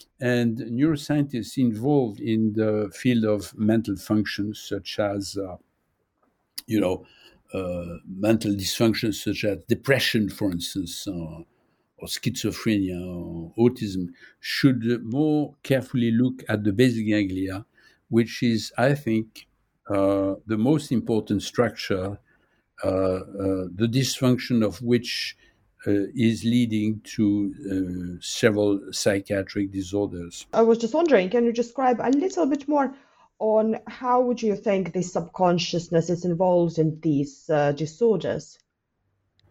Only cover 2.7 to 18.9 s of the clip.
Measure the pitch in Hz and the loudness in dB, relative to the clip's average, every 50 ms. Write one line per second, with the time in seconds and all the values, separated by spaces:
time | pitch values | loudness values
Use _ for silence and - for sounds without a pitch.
2.7 | 107 107 107 95 - - - 127 123 117 110 107 104 101 92 - - - 110 107 | 2 0 -2 -4 -6 -2 0 2 4 4 4 4 2 0 -2 -8 -6 0 2 4
3.7 | 113 113 110 - 98 - - - 110 107 101 - - - 101 104 104 - - - | 4 4 2 0 -4 -6 -2 0 2 2 2 0 -2 -4 -4 -6 -6 -8 -8 -8
4.7 | 101 98 95 - - - 107 101 101 104 98 - - 101 95 92 90 - _ _ | -8 -8 -6 -8 -4 -2 -2 -2 -2 -4 -6 -6 -8 -8 -8 -8 -10 -14 _ _
5.7 | _ _ _ _ _ _ _ _ _ _ _ _ _ _ _ _ _ - - - | _ _ _ _ _ _ _ _ _ _ _ _ _ _ _ _ _ -16 -6 -2
6.7 | 110 104 95 90 92 92 - - _ _ _ - _ _ _ _ - 95 92 90 | 0 2 2 2 0 -2 -4 -12 _ _ _ -20 _ _ _ _ -8 -6 -4 -4
7.7 | 90 87 87 87 85 - - - 92 92 101 107 113 110 113 107 101 98 95 92 | -6 -6 -8 -10 -12 -14 -14 -14 -8 -2 2 2 2 2 2 0 -2 -2 -2 -4
8.7 | - - 120 113 104 - - 113 98 - - 110 98 - - 104 98 - - - | -2 2 2 2 2 2 0 -2 -4 -2 -4 -4 -4 -2 -2 -2 -4 -4 0 -2
9.7 | 113 - - - 139 123 - - - 117 107 95 92 - 104 95 87 85 85 - | -2 0 4 2 2 4 4 0 2 2 0 0 -2 -2 -2 -2 -2 -4 -6 -6
10.7 | - 98 90 85 - - - 101 90 85 82 80 80 80 82 - _ _ _ _ | -6 -6 -8 -8 -10 -10 -10 -8 -8 -8 -8 -10 -12 -16 -18 -20 _ _ _ _
11.7 | _ _ _ _ _ - 95 90 - - - 123 - - - 107 95 - - 117 | _ _ _ _ _ -16 -12 -10 -10 -4 -4 -4 -4 -2 -4 -6 -6 -2 -2 0
12.7 | 110 101 95 92 90 87 90 90 90 87 85 85 85 85 82 82 - 113 117 123 | 2 2 0 -2 -4 -6 -8 -8 -8 -8 -10 -10 -10 -10 -10 -10 0 4 4 4
13.7 | 123 - 113 104 92 95 90 87 - - - - _ _ - - - - - 139 | 4 2 -6 -6 -4 -4 -6 -6 -8 -14 -20 -20 _ _ -10 -8 -4 4 4 4
14.7 | 127 113 110 117 120 113 - 113 120 139 156 156 151 151 147 - - _ _ - | 4 4 0 -2 -2 -2 -4 -4 -2 0 2 2 2 2 0 -2 -6 _ _ 0
15.7 | 135 131 117 - - 131 117 117 113 117 123 127 127 - - - 110 107 104 107 | 0 0 0 -2 -2 0 2 2 2 2 2 2 0 -4 -4 -4 -4 0 0 0
16.7 | 98 101 127 127 113 110 107 107 107 104 104 95 95 95 95 95 95 98 - - | 2 4 4 4 4 0 0 0 0 0 0 0 -2 -4 -6 -6 -6 -10 -12 -16
17.7 | _ _ _ _ _ _ _ _ 113 113 117 110 - - 127 120 117 110 - - | _ _ _ _ _ _ _ _ 2 2 2 2 -2 -2 0 0 0 0 -2 -4
18.7 | - - 120 139 | -2 0 2 2